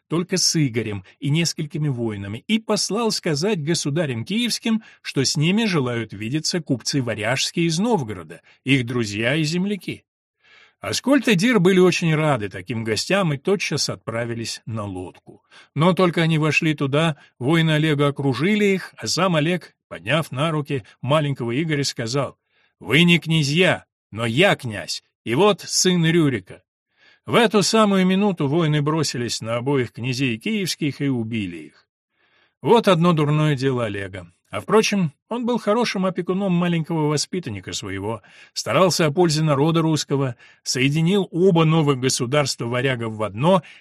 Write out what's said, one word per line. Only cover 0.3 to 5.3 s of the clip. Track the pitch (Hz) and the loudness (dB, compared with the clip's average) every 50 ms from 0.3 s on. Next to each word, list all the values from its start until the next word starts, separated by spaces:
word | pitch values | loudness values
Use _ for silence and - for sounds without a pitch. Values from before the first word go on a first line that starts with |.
| 190 | -2
с | 180 - - - 170 | -2 0 0 0 0
Игорем | 147 127 110 120 110 107 104 98 - - _ _ | 0 0 0 -4 -4 -4 -6 -8 -10 -14 _ _
и | - 143 | -4 -2
несколькими | 147 165 170 160 - - 160 147 - 160 151 | 0 0 0 -2 -4 -6 -8 -8 -6 -4 -4
воинами | 147 131 120 117 113 104 98 101 98 104 120 - | -4 -2 -2 -4 -4 -4 -6 -8 -10 -10 -10 -4
и | - 214 226 | -2 -2 -2
послал | 220 - 214 - - - 185 226 240 220 | 0 -2 -2 -2 -2 -4 -4 -2 -2 -2
сказать | - - - 185 151 139 170 214 220 170 139 | -4 -4 -2 -4 -2 -2 -2 -2 -2 -2 -2
государям | 156 170 - - 156 139 170 165 135 123 113 113 | -2 -2 -2 -2 -2 -2 -2 -2 -2 -4 -6 -6
киевским, | - 190 233 247 220 - - - 226 220 220 - - - _ | -4 -4 -2 -2 -2 -4 -4 -2 -2 -2 -2 -2 -8 -18 _
что | - - - 143 127 | -16 -4 -2 -2 0
с | - | 0